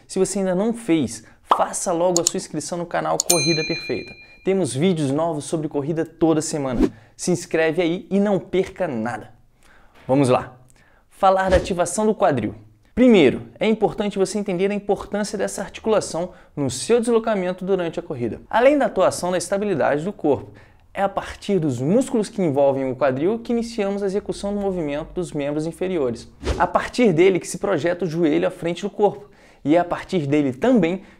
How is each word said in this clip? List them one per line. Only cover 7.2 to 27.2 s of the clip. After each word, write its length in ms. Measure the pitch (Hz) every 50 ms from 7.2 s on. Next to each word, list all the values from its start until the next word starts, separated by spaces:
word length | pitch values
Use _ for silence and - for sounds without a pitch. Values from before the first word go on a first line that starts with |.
| - -
inscreve 500 | 175 165 - - - 160 160 160 151 175
aí 260 | 180 165 170 190 - -
e 100 | 190 196
não 180 | 202 208 202 185
perca 480 | 190 - - 180 185 - - - 185
nada. 460 | 160 131 113 107 120 117 104 - - - _ _ _ _ _ _ - _ - - _ _ - -
Vamos 220 | - 131 143 139 120
lá. 300 | 123 107 - - - - - - _ _ _ _ _ _ _ _
Falar 400 | _ - 196 190 190 190 190 190
da 80 | 185
ativação 480 | 175 180 - 190 175 175 175 - 214 214
do 100 | 214 202
quadril. 400 | - 196 175 143 123 104 104 101 - - - _ _ _ _ _ -
Primeiro, 440 | 247 254 226 190 147 123 - - - - - -
é 80 | -
importante 520 | 214 220 214 202 175 - - 208 208 - 196
você 200 | 190 180 - 214
entender 320 | 202 - 180 170 190 196
a 40 | 202
importância 640 | 202 202 - 196 - - - - 202 208 208 - 190
dessa 240 | 196 196 - - 196
articulação 680 | - - - - 220 220 185 - - - 160 180 - - - - _ _
no 140 | 151 143 131
seu 320 | 127 - - - 226 240
deslocamento 640 | 226 240 233 226 226 226 220 196 180 180 180 185 185
durante 340 | 185 196 185 175 165 160 180
a 40 | 170
corrida. 400 | - 160 120 120 110 - - - -
Além 260 | - 220 247 277 302
da 80 | 285 254
atuação 460 | 202 - 190 180 147 - - - 180
da 80 | 185 175
estabilidade 680 | - - 196 196 214 208 185 135 117 120 139 147 156
do 80 | 196 196
corpo, 400 | - - 151 135 104 104 - - - - - _ _ _ _ -
é 80 | 180
a 80 | 196 196
partir 500 | 196 175 - - - - - - 202 185
dos 220 | 156 151 127 120
músculos 480 | 131 147 190 254 262 - - 226 196 -
que 140 | - - 185
envolvem 480 | 160 131 143 143 139 135 135 135 131
o 40 | 127
quadril 440 | 123 151 139 127 131 151 185 226 226
que 160 | 233 - 240
iniciamos 480 | 233 226 233 - - 196 196 202 202 202
a 40 |
execução 460 | 196 185 208 202 - 175 - - 202 202
do 80 | 208
movimento 540 | 202 196 185 180 156 147 143 147 160 - -
dos 180 | 180 175 147 151
membros 340 | 151 139 143 147 156 156
inferiores. 640 | 170 165 - 180 185 185 165 135 123 113 113 - - - - - - - -
A 80 | 170
partir 480 | 180 - 202 - - - - 254 214 165
dele 260 | 151